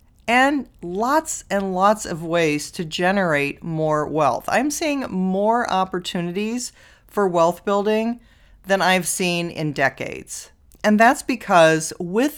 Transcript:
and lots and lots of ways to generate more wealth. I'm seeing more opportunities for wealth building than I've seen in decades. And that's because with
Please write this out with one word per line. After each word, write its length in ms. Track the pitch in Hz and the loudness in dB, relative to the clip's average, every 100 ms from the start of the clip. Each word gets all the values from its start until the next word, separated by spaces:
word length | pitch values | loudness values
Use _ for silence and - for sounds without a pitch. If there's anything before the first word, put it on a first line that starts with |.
| _ _ - | _ _ 0
and 420 | 240 269 294 - - | 4 4 0 -6 -14
lots 600 | 175 185 233 302 311 - - | -8 -4 0 0 -2 -10 -4
and 240 | 196 196 | -4 -2
lots 320 | 185 196 214 - | 2 2 2 -2
of 180 | 160 | -8
ways 460 | 170 170 160 147 - | -2 2 2 0 -6
to 140 | - 160 | -10 -8
generate 800 | 170 180 202 180 143 143 - | -2 0 2 2 0 -2 -6
more 440 | - 160 156 151 147 | -6 -2 0 0 0
wealth. 380 | 147 143 - - | 0 2 0 0
I'm 220 | 214 285 | 0 0
seeing 320 | - 320 285 254 | -2 -4 -4 -4
more 580 | 185 190 190 208 233 - | -4 -2 0 2 0 0
opportunities 1000 | 185 185 180 180 180 175 175 214 240 247 - - _ _ | -2 -2 -4 -6 -6 -6 -4 -4 -4 -8 -14 -20 _ _
for 200 | - 196 | -2 0
wealth 380 | 170 165 175 - | 4 2 0 -2
building 540 | 202 202 214 226 240 _ _ _ - - | 0 0 0 -2 -6 _ _ _ -12 -2
than 160 | 190 | 2
I've 260 | 170 185 165 | 2 2 0
seen 420 | - 180 175 170 | -2 -2 -2 -4
in 240 | - 151 | -4 -4
decades. 800 | 143 135 - - - - - - _ _ - | 0 -2 -2 -10 -10 -14 -16 -16 _ _ -4
And 160 | 214 214 | 2 4
that's 240 | 226 285 | 4 4
because 720 | - 247 - 185 160 160 156 - | -2 -4 4 6 6 4 -2 -8
with 380 | 175 196 294 | -4 0 0